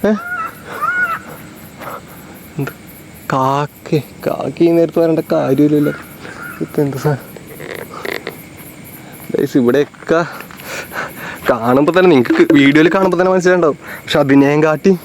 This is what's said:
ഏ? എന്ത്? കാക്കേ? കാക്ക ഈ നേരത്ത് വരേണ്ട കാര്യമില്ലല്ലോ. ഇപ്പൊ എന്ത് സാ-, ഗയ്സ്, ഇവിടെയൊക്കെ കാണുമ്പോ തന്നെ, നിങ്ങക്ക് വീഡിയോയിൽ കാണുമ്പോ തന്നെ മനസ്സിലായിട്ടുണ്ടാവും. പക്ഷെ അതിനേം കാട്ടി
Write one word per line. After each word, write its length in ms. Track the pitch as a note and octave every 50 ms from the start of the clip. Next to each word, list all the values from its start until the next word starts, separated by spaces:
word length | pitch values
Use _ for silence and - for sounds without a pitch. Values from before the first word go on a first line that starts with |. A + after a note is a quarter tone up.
| - G3+
ഏ? 40 | A4 - E5+ F5+ F5+ C6+ C6+ - - - - - - - C6+ C6+ - C6+ C6+ E5+ E5 C6+ - - - - - - - - - - - - - - - - - - - - - - - - - - -
എന്ത്? 160 | - C#3 - - - - - - - - - - - - -
കാക്കേ? 680 | - C3+ C3 C3+ C#3 C#3+ D3 - - - - - - D3+ - - - - -
കാക്ക 300 | - - - - - - - E3+
ഈ 40 | E3+ E3+ E3+
നേരത്ത് 220 | E3 D#3+ - F3
വരേണ്ട 200 | E3 E3 D#3+ D#3+ D#3 - -
കാര്യമില്ലല്ലോ. 580 | D#3+ C#3+ C3 C3+ C#3 D3 D3 D3+ D3 D3 D3 - - - - - - - - - - - - - - E3
ഇപ്പൊ 140 | - - - D3
എന്ത് 120 | C#3 C3+ C3 -
സാ-, 160 | D3+ D3 B2+ - - - - - - - - - - - - - - - - - - - - - - - - - - - - - - - - - - - - - - - - - -
ഗയ്സ്, 240 | - - - C3+ - D3
ഇവിടെയൊക്കെ 600 | A#2+ A#2 B2 C#3+ C#3+ - - - - - E3 E3 E3+ - - - - - - - - - - - - - - - - - - - - - - - - -
കാണുമ്പോ 420 | C3 A2+ A2+ B2 B2+ C3+ D3 D#3+ E3
തന്നെ, 120 | F#3 F#3 F3+
നിങ്ങക്ക് 340 | D#3+ B2+ A#2 - - - E3+ - D#3 C#3+
വീഡിയോയിൽ 300 | C#3 C#3 C#3+ D#3 D#3 - -
കാണുമ്പോ 220 | G3 F#3+ F#3+ F3 F3
തന്നെ 120 | F3+ F#3 F#3
മനസ്സിലായിട്ടുണ്ടാവും. 440 | F#3 F3 F3+ F3+ F3+ E3 D3+ C3 - - - - -
പക്ഷെ 160 | - - - D#3 D3
അതിനേം 340 | C3+ C3+ C#3 C#3 C#3 D3 D3+ D#3
കാട്ടി 260 | D#3 D#3 C#3+ - G3 F#3+ E3+ -